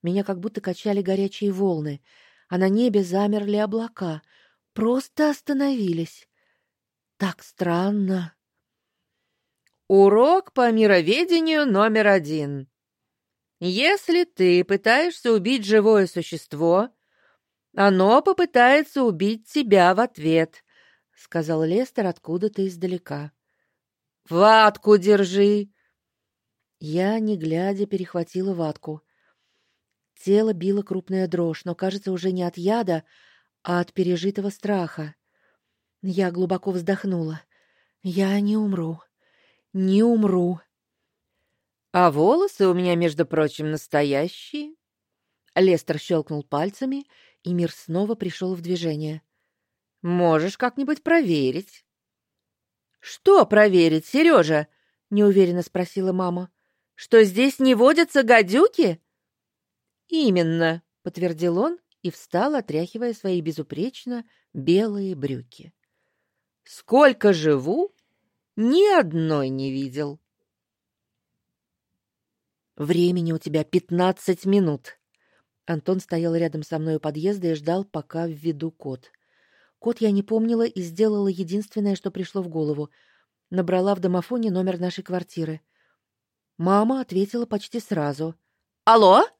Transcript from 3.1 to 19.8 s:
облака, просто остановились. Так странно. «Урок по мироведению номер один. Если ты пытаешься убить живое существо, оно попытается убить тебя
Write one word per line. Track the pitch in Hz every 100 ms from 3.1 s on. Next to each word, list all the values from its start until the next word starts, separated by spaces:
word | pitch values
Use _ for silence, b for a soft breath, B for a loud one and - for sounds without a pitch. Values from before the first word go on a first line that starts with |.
| 190 208 208 202 208
облака, | 214 220 226 - 180 156 _ _ _ _ _
просто | - 220 254 - - 302
остановились. | 285 - 277 277 262 196 165 165 - _ _ _ _ _ _ _ _ _ _
Так | 196 -
странно. | - _ 175 170 190 208 190 190 170 _ _ _ _ _ _ _ _ _ _ _ _ _ _ _ _
«Урок | 196 196 208 269 370 381
по | - 240
мироведению | 220 214 185 165 247 359 339 320 311 285
номер | 196 220 220 208
один. | 196 147 156 143 139 135 _ _ _ _ _ _ _ _ _
Если | 175 185 302 403 - 349
ты | 349 - 185 175
пытаешься | 180 196 220 247 339 - 247
убить | 220 185 262 196
живое | 220 208 214 185
существо, | - 160 160 - 147 165 180 233 _ _ _ _ _ _ _ _ -
оно | 196 185 190 254
попытается | 349 370 349 247 247 285 302 277
убить | 247 160 196 220 _
тебя | 302 240 196